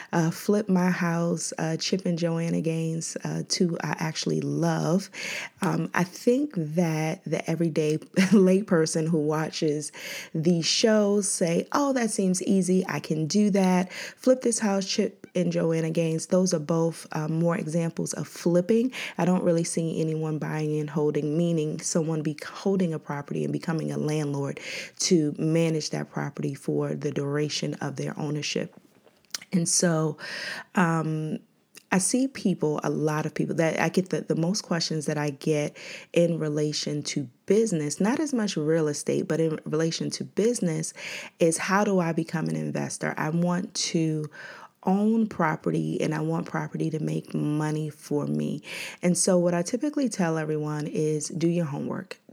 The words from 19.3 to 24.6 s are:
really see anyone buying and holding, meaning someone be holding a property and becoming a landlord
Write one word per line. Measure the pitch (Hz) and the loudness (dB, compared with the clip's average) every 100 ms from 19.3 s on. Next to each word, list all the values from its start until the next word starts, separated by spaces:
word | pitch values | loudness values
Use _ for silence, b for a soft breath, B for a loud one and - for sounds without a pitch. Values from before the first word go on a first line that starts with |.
| 185 | 4
really | 185 165 170 | 4 2 2
see | - 165 - | -2 -2 0
anyone | 160 156 156 156 | -2 0 -2 -2
buying | 151 156 156 151 | -2 -2 0 -2
and | 147 | -2
holding, | 151 151 147 151 156 | 0 2 2 0 2
meaning | 170 170 151 160 | 2 2 0 -4
someone | - 180 156 156 | -2 0 0 0
be | 156 147 - | -2 -4 -10
holding | - 202 196 180 | -6 0 0 0
a | 156 | -2
property | - 143 - 160 | -6 -8 -6 -4
and | 147 | -2
becoming | 147 160 160 147 | -4 -2 -4 -2
a | 143 | -2
landlord | 147 151 147 139 139 - | -2 0 -2 -2 -4 -6